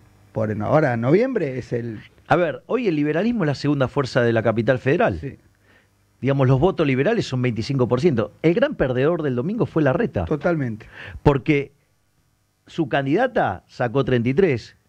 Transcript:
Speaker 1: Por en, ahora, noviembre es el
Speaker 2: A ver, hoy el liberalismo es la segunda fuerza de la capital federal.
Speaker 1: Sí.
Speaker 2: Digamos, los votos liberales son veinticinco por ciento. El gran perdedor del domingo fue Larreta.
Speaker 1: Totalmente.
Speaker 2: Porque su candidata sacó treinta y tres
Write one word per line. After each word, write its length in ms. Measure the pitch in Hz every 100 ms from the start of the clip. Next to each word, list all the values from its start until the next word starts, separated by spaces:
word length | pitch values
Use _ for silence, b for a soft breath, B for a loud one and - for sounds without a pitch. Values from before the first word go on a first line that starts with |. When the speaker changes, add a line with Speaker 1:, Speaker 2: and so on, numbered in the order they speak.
| - _ _
Speaker 1:
Por 180 | - 110
en, 120 | 101
ahora, 340 | 104 139 147 120
noviembre 600 | 120 175 262 240 151 127
es 160 | -
el 260 | 120 117 110 - - -
Speaker 2:
A 80 | 151
ver, 260 | 170 127
hoy 240 | - 233 233
el 80 | 151
liberalismo 480 | 147 151 220 240
es 40 | 156
la 60 |
segunda 340 | 135 143 143 127
fuerza 340 | - 131 -
de 100 | 120
la 100 | 113
capital 360 | 110 110 113 127
federal. 400 | 131 156 226 85
Speaker 1:
Sí. 160 | 135 120 _ _ b b b _ _ _
Speaker 2:
Digamos, 260 | 120 139 127
los 100 | 135
votos 280 | 170 185 147
liberales 400 | 127 147 233 -
son 160 | 131
veinticinco 460 | 127 113 107 139 120
por 120 | 123
ciento. 320 | 170 117 104 -
El 140 | 156
gran 200 | 170 285
perdedor 480 | 202 139 123 143 175
del 120 | 151
domingo 320 | 123 143 226 160
fue 160 | -
Larreta. 420 | 147 131 214 -
Speaker 1:
Totalmente. 640 | 85 151 180 165 127 107 - B B B
Speaker 2:
Porque 500 | - 139 - 143 135 _ _ _ _ _ _ _ _ _ -
su 220 | - 151
candidata 760 | 151 139 165 254 220 139 92 -
sacó 360 | - 123 123
treinta 260 | 123 127 117
y 40 |
tres 420 | 135 190 123 - -